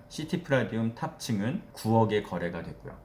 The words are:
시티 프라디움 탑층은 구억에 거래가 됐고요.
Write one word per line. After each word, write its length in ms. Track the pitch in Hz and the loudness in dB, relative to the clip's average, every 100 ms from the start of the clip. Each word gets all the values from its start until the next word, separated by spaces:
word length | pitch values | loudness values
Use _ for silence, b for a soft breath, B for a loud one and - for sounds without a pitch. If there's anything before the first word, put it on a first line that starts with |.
| - | -16
시티 340 | - 156 170 | -12 -4 -4
프라디움 520 | - 131 101 110 113 | 2 2 2 0 -2
탑층은 680 | - - - - 104 110 190 - | -2 -8 -6 -4 -2 -2 -4 -8
구억에 500 | - 110 113 107 104 | -4 4 6 6 4
거래가 400 | - 87 87 85 | 0 -4 -4 -6
됐고요. 340 | 82 - 82 - | -8 -12 -14 -16